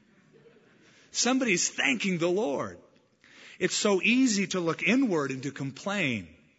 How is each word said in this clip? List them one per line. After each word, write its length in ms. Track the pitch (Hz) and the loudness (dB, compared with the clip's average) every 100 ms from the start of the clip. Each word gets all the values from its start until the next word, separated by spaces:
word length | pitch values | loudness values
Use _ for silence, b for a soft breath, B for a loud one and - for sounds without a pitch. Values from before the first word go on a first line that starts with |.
| _ _ _ - - _ _ _ b b b | _ _ _ -20 -20 _ _ _ b b b
Somebody's 560 | - 233 262 240 175 - | -2 0 2 2 2 0
thanking 500 | - 269 233 196 170 | -2 -2 0 0 0
the 100 | 175 | 0
Lord. 500 | 185 175 - 104 - - _ _ _ B B B B | 0 -2 -4 -6 -10 -20 _ _ _ B B B B
It's 180 | 185 | -2
so 240 | - 214 190 | 0 2 2
easy 440 | 185 254 262 202 190 | 4 4 4 2 0
to 120 | 185 | -2
look 240 | 165 156 | -2 0
inward 480 | 170 262 247 160 135 | 2 2 2 0 -2
and 100 | 131 | -4
to 80 | 139 | -8
complain. 760 | - 139 - 196 202 143 110 80 - _ | -6 -8 -6 -6 -2 -2 -4 -8 -18 _